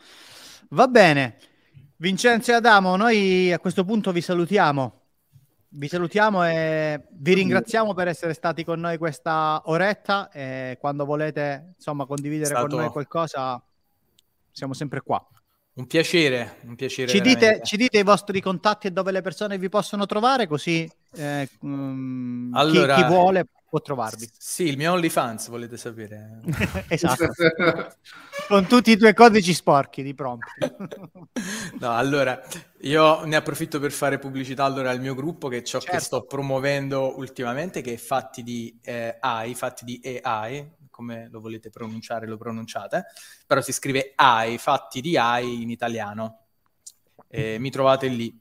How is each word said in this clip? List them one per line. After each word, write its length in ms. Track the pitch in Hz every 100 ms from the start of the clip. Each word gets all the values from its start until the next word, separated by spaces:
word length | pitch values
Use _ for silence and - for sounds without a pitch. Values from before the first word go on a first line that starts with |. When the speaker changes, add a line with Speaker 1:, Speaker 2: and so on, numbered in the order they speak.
| - - - - - - -
Speaker 1:
Va 180 | 147 262
bene. 500 | 233 175 143 127 - _ _ _ - - -
Vincenzo 540 | 175 190 240 233 -
e 40 | 233
Adamo, 420 | 233 202 185 185
noi 560 | 233 214 196 185 180
a 60 | 165
questo 260 | 185 196 185
punto 260 | 220 196
vi 80 | 175
salutiamo. 840 | 160 175 170 202 160 143 123 - _ _ _ _ _ _ _
Vi 180 | 147 143
salutiamo 580 | 175 170 202 214 190 170
e 600 | 165 160 156 156 147 -
vi 200 | - 143
Speaker 2:
Mm. 40 | 185
Speaker 1:
ringraziamo 580 | 185 - 226 220 214
per 160 | 185 180
essere 240 | 160 165
stati 320 | 151 170 160 165
con 160 | 165
noi 160 | 170 165
questa 640 | 165 143 170 156 156 156 -
oretta, 640 | 165 196 196 - 202 190
e 480 | 143 131 131 127 123
quando 260 | 143 143 143
volete, 680 | 147 156 151 143 139 175 -
insomma, 280 | - 147 131
condividere 420 | 143 143 156 147
Speaker 3:
È 80 | 139
stato 120 | 143
Speaker 1:
con 120 | 156
noi 100 | 151
qualcosa, 720 | 151 135 165 160 139 131 123 _ _ _ _ _ _ _ _ _
siamo 220 | - 135
sempre 280 | 131 147 131
qua. 240 | - 107 _ _ _ _ _ -
Speaker 3:
un 120 | 120
piacere, 720 | 165 160 175 147 123 110 -
un 120 | 120 120
piacere 320 | 131 - 123
Speaker 1:
Ci 120 | 202
dite, 180 | 254 -
Speaker 3:
veramente. 260 | 220 214 -
Speaker 1:
ci 120 | 208
dite 220 | 247 208
i 40 |
vostri 380 | 196 202 - 190
contatti 460 | 190 185 214 202 196
e 40 |
dove 200 | 180 185
le 100 | 190
persone 360 | 180 - 208 196
vi 120 | 185
possono 360 | 208 - 208 196
trovare, 420 | 208 240 269 185
così, 420 | 147 170 165 160 _ _ 160
eh, 340 | 147 143 135 _ 143
mm, 840 | 139 135 131 131 127 123 123 123
chi, 60 | 123
Speaker 3:
Allora, 380 | 151 156 139 135
Speaker 1:
chi 80 |
vuole 440 | 147 180 180 190 160 _ _
può 120 | 151
trovarvi. 440 | - 131 110 113 117
Speaker 3:
s-, 100 | _
sì, 260 | - - 170
il 120 | 135
mio 160 | 160
OnlyFans, 560 | 180 165 165 127 110 -
volete 260 | 117 120 117
sapere? 640 | 123 113 104 107 107 110
Speaker 1:
<laughs> 440 | 180 156 214 190 -
Esatto. 440 | 165 156 131 160
Speaker 3:
<laughs> 640 | - 165 165 170 - - - - - - 571 -
Speaker 1:
Con 200 | 202 175
tutti 240 | 247 220
i 60 | 208
tuoi 160 | 220
codici 400 | 208 233 208 175
sporchi 500 | 160 - 143 131 -
di 100 | 139
prompt. 400 | 131 131 120 - -
Speaker 3:
<laughs> 720 | - - 180 - 175 185 - 247 185 214 190 220
No, 140 | 123
allora, 480 | 117 135 143 127 123 - - - _
io 440 | 135 156 156 160 160
ne 100 | 151
approfitto 440 | 147 143 165 151
per 120 | 139
fare 260 | - 143 139
pubblicità 460 | 135 135 131 131
allora 280 | 139 139 127
al 100 | 127
mio 120 | 135
gruppo, 360 | 131 147 - 143
che 80 | 123
è 40 |
ciò 180 | 120 127
Speaker 1:
Certo. 180 | 175 175
Speaker 3:
che 40 |
sto 220 | - 165
promuovendo 920 | - 139 139 135 139 143 139 135 131 131
ultimamente, 640 | 131 - 120 131 185 165
che 120 | 120
è 40 | 117
Fatti 460 | - 131 - -
di, 360 | 120 120 117 -
eh, 360 | - 120 117 -
A 240 | 131 113
I, 100 | 117 120
Fatti 280 | 127 -
di 360 | 120 120 131 123
A 260 | 127 110 113
I, 180 | 143 147 _ 139
come 380 | - 120 113 113
lo 120 | 113
volete 280 | 110 110 110
pronunciare, 580 | - 113 110 - 113 110
lo 100 | 110
pronunciate, 680 | 117 113 113 110 101 165 196 - - - -
però 140 | 139
si 140 | 127
scrive 400 | - 139 135 135 -
A 300 | 139 113 117
I, 120 | 117
Fatti 440 | - 135 - 131
di 160 | 151 147
A 220 | 117 123
I 240 | 123 120
in 60 | 117
italiano. 760 | 117 120 113 104 107 110 - _ _ _ _ - _ _ _ _
Eh, 300 | 113 110 110
mi 100 | 135
trovate 360 | 131 135 135 131
lì 320 | 117 117 -